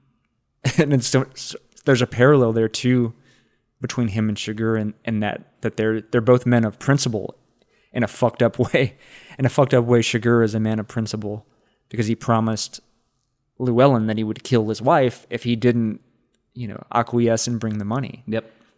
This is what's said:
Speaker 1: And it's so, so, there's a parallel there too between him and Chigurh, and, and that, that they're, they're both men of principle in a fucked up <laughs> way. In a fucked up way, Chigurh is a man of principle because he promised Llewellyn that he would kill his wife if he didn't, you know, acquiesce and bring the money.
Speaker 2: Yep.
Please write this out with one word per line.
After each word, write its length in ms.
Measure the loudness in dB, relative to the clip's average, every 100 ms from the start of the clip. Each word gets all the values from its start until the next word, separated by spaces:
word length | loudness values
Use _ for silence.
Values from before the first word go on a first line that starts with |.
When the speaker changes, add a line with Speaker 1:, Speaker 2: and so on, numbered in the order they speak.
| _ _ _ _ _ _ -4 0
Speaker 1:
And 160 | 2
it's 140 | 2 2
so, 180 | 0 -2
so, 240 | -10 -16 -16 _ -8 0
there's 180 | 2
a 40 | 0
parallel 460 | 2 4 6 4
there 140 | 2 -2
too 440 | -2 0 2 0 -6 _ _ _ _ _ _
between 280 | -8 -4 -2
him 200 | 0 -2
and 80 | -2
Chigurh, 420 | -8 -4 -2 0
and, 140 | -2 -8
and 200 | -6 -2
that, 360 | -2 -4 -12 _
that 140 | -6 0
they're, 260 | 0 0
they're 200 | 0 0
both 240 | 4 4 4
men 180 | 2 0
of 120 | -4
principle 580 | 0 0 0 -4 -8 -14 _ _ _ _ _
in 120 | -4
a 40 | -4
fucked 360 | 0 -2 2
up 160 | 0 0
<laughs> 140 | 0
way. 220 | 0 0 -4 -20 -20 -20 -2
In 60 | -2
a 40 |
fucked 240 | 2 4
up 120 | 4 4
way, 160 | 2
Chigurh 420 | 2 0 2 2 2
is 80 |
a 60 | 0
man 180 | -2 -2
of 80 | -4
principle 600 | -6 -6 -6 -8 -10 -14 _ _ _ _
because 160 | -4 -2
he 80 | -2
promised 640 | 0 0 0 -4 -8 -12 _ _ _ _ _ _ _ _
Llewellyn 480 | 0 4 4 4 0
that 120 | -4
he 40 |
would 200 | -4 -6
kill 260 | 0 0 0
his 140 | -2
wife 420 | 2 2 2 -2 -10
if 120 | -8 -4
he 100 | 0
didn't, 440 | 2 2 -2 -6 _ _ _ _ _
you 140 | -14 -12
know, 160 | -14 -4
acquiesce 540 | -4 0 0 2 0 -2
and 120 | -4
bring 200 | -4 -6
the 60 | -4
money. 380 | -4 -6 -12 -8
Speaker 2:
Yep. 240 | -8 -8 _ _